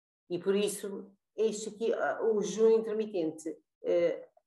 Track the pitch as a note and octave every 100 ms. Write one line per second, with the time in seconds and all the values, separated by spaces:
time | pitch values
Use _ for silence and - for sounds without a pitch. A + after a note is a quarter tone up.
0 | _ _ _ F3 F#3+ G3 G3+ - G3+ G3
1 | - _ _ - A3 G3+ G#3 G#3 A3+ -
2 | C#3+ - A3 G#3+ F3+ G3+ A3+ A3+ A3 G#3+
3 | G#3+ F#3 D#3+ D#3 D#3+ - _ _ E3+ F3
4 | E3+ - - _